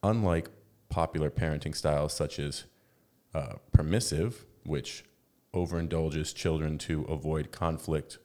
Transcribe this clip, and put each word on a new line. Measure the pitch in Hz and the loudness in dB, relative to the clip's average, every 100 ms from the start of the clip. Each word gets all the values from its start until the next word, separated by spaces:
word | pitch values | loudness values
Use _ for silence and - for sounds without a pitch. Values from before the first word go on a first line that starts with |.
Unlike | 98 113 101 85 - - _ _ _ | 4 4 4 4 0 -10 _ _ _
popular | - 80 80 76 | 0 2 2 0
parenting | - 82 76 78 78 | 2 0 0 -4 -2
styles | 80 73 76 | 2 2 2
such | - 73 - | 0 -4 -2
as, | 73 71 - _ _ _ _ _ _ | -6 -6 -12 _ _ _ _ _ _
uh, | 80 71 - - | -6 -6 -10 4
permissive, | - 78 101 113 73 117 120 - - | 4 4 2 2 0 0 -2 -16 -16
which | - 73 - - - _ _ _ _ | -4 -4 -4 -12 -16 _ _ _ _
overindulges | - 87 85 85 82 80 78 78 | -4 -2 -2 0 0 0 0 -4
children | - 82 80 76 76 | -2 0 0 0 -2
to | - 78 | -2 -2
avoid | 73 78 76 78 76 | -2 -4 -2 -2 -4
conflict | - 85 80 - 78 71 - | -2 -2 -2 0 -2 -2 -14